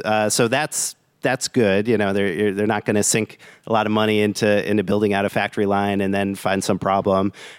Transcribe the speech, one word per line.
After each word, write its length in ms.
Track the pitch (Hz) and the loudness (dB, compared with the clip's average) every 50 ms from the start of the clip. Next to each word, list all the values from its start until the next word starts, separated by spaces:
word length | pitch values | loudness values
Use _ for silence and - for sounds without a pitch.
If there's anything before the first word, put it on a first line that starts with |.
| - | -2
Uh, 260 | 104 107 107 107 107 | 0 0 0 0 0
so 180 | - - 123 113 | 2 2 2 2
that's, 460 | 123 139 156 151 - - - - - _ _ _ _ _ | 2 0 -2 -2 -4 -6 -6 -6 -8 _ _ _ _ _
that's 280 | - 131 123 - - - | -2 -2 -2 -2 -4 -2
good. 400 | - 127 117 98 95 101 107 120 | 0 2 2 4 2 2 2 2
You 100 | 117 104 | 0 0
know, 140 | 104 98 98 | 2 0 0
they're, 400 | 101 98 98 82 85 107 104 95 | 0 0 -2 0 0 0 0 0
they're 140 | 98 104 110 | 0 0 0
not 160 | 110 104 - | 0 0 0
gonna 180 | - 104 104 101 | 0 0 0 2
sink 360 | - - 113 107 - - - - - - - - | 2 0 0 -2 -4 -8 -16 -20 -20 -20 -14 -6
a 60 | 113 113 | -2 0
lot 140 | 110 107 | 0 0
of 60 | 107 107 | 2 2
money 280 | 107 107 107 107 107 | 2 2 2 2 2
into, 500 | 104 104 101 - 113 104 104 101 - - | 2 0 0 0 2 2 2 2 2 0
into 140 | 104 107 92 | 0 0 0
building 280 | 87 104 104 107 101 98 | 0 0 0 2 2 0
out 120 | 98 101 | 0 0
a 40 | 98 | 0
factory 380 | - 117 101 107 - 117 104 | -2 -2 -2 -2 -2 -2 -2
line 340 | 98 101 101 101 101 101 98 | 0 0 0 0 0 -2 -2
and 140 | 101 98 98 | -2 0 0
then 220 | 98 101 98 98 | -2 -2 -2 -4
find 260 | 95 - 95 98 98 - | -4 -2 -2 -2 0 0
some 160 | - 101 90 | -2 -2 0
problem. 540 | - 98 95 98 90 101 95 95 98 101 - - - - - | 0 0 0 2 2 2 2 2 2 -2 -4 -8 -18 -20 -16